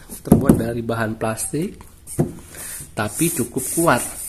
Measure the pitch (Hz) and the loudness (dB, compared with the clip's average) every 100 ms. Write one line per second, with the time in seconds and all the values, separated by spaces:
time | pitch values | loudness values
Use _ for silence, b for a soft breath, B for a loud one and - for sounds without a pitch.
0 | B - - - 135 107 113 117 117 113 | B -6 6 6 8 4 2 -4 -2 -2
1 | 110 110 113 113 - 147 190 - - - | -2 -2 -2 -2 -4 -4 -6 -8 -20 -20
2 | - - - B B B B B B - | -12 -4 -4 B B B B B B -4
3 | 107 - 165 - 120 131 - - 165 123 | -4 0 -2 0 -4 -4 -4 0 4 4
4 | - - | 2 -8